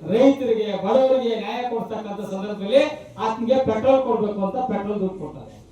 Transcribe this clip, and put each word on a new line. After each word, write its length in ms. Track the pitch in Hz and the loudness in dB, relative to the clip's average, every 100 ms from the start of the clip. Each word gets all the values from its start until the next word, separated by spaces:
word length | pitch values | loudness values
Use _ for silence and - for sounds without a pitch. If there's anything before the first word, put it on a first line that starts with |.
| 160 | 0
ರೈತರಿಗೆ, 760 | 214 277 269 240 220 202 185 | 6 6 6 0 0 -2 -4
ಬಡವರಿಗೆ 520 | 190 254 262 262 233 214 | 2 4 4 2 0 -4
ನ್ಯಾಯ 260 | 196 240 247 | -4 -6 -4
ಕೊಡ್ತಕ್ಕಂಥ 500 | 226 185 220 208 196 196 | -6 -6 -8 -10 -10 -8
ಸಂದರ್ಭದಲ್ಲಿ 520 | 190 208 196 202 262 302 - - - | -8 -8 -8 2 2 2 -4 -14 -6
ಆತನಿಗೆ 460 | 226 226 233 262 | -4 -2 2 2
ಪೆಟ್ರೋಲ್ 380 | 220 220 254 269 | 2 2 4 4
ಕೊಡ್ಬೇಕು 380 | 247 220 208 202 190 | 4 0 0 -2 -4
ಅಂತ 100 | 254 | -2
ಪೆಟ್ರೋಲ್ 440 | 247 196 202 208 | -4 -4 -4 -4
ದುಡ್ಡು 180 | 185 - | -4 -6
ಕೊಡ್ತಾರೆ. 360 | 151 127 117 - - | -12 -14 -18 -20 -20